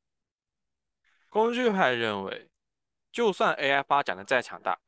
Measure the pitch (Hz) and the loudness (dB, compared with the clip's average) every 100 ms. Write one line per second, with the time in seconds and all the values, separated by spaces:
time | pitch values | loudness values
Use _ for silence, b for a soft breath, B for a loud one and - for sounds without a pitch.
0 | _ _ _ _ _ _ _ _ _ _ | _ _ _ _ _ _ _ _ _ _
1 | _ _ _ 208 233 240 247 190 147 120 | _ _ _ 0 0 2 0 2 2 2
2 | 113 101 95 - - _ _ _ _ _ | -2 -4 -6 -10 -14 _ _ _ _ _
3 | _ - 233 180 208 156 139 139 - 139 | _ -2 0 2 0 0 0 0 2 0
4 | - 92 101 131 - 90 101 - | 0 -6 0 0 0 -6 -4 -4